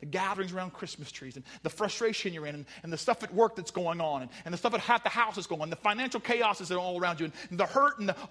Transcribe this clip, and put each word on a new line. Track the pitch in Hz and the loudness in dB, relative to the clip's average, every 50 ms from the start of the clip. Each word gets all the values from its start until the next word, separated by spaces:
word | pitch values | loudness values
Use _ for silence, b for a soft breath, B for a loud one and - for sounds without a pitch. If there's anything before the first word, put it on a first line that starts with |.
the | - | -8
gatherings | 151 139 185 190 196 208 190 190 180 180 | -4 -2 0 0 0 0 -2 -4 -4 -4
around | 185 185 180 - | -6 -6 -6 -8
Christmas | - 196 165 - - 147 - - | -10 -10 -10 -10 -12 -12 -14 -12
trees | - 135 131 120 | -12 -12 -12 -12
and | 139 127 B B B B | -14 -14 B B B B
the | 156 | -6
frustration | - - 208 196 - - 233 226 214 - - 190 170 | -2 0 0 0 0 2 0 0 0 0 -2 -4 -4
you're | 160 151 | -4 -8
in | 147 147 | -8 -8
and, | 147 139 B B B B | -10 -12 B B B B
and | 165 165 | -6 -6
the | 151 | -2
stuff | - - 226 - 220 | 2 2 2 2 0
at | - 180 | 0 4
work | 196 226 208 220 | 6 6 6 4
that's | 190 175 - | 0 -8 -6
going | - 185 180 165 165 170 | -4 -2 0 0 0 0
on | 165 156 143 135 127 | 0 0 0 -2 -4
and, | 120 B B B | -6 B B B
and | 165 175 | -6 -2
the | 170 | 0
stuff | - 240 233 | 0 2 2
at | 214 | 2
half | - - 240 226 - | 4 4 4 4 4
the | 196 | 2
house | - 226 233 220 - | 2 2 2 2 0
is | 202 170 | -4 -4
going | - 170 151 | -4 -4 -4
on, | 156 160 | -4 -4
the | 165 | -4
financial | - - 208 208 226 262 262 254 226 | 0 2 2 2 2 0 -2 -2 -2
chaos | - - 240 240 233 214 202 - 190 | 0 2 2 4 4 4 2 2 -2
is | 156 180 | -2 -2
all | 180 180 185 180 175 | -2 0 0 0 0
around | 180 175 170 151 | 2 2 2 0
you | 170 | -2
and, | 156 - B B B | -4 -4 B B B
and | 175 175 | 0 2
the | 247 | 2
hurt | - - 269 285 285 285 - | 4 6 6 6 6 6 2
and | 208 196 | 0 0
the, | 180 B B B | 0 B B B